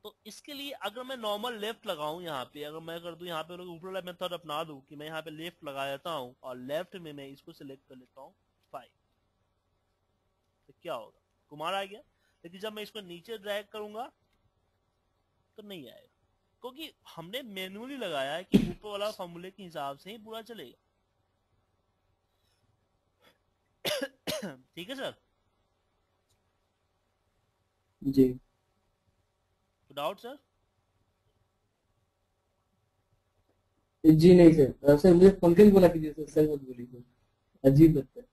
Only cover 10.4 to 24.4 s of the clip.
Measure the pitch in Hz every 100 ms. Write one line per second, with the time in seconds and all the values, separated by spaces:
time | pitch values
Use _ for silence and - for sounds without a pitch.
10.4 | _ _ _ - 175 135 107 _ _ _
11.4 | _ 147 160 196 196 202 - _ _ _
12.4 | 170 185 214 214 208 214 190 175 165 226
13.4 | 202 202 208 214 214 214 262 _ _ _
14.4 | _ _ _ _ _ _ _ _ _ _
15.4 | _ - 208 190 123 - _ _ _ _
16.4 | _ _ 247 254 311 _ - - 165 240
17.4 | 254 190 190 196 247 277 208 147 135 160
18.4 | 190 - - 180 214 202 208 208 180 170
19.4 | 180 196 185 160 139 139 185 226 214 220
20.4 | 226 226 127 - _ _ _ _ _ _
21.4 | _ _ _ _ _ _ _ _ _ _
22.4 | _ _ _ _ _ _ _ _ _ _
23.4 | _ _ _ _ - 587 494 _ - 605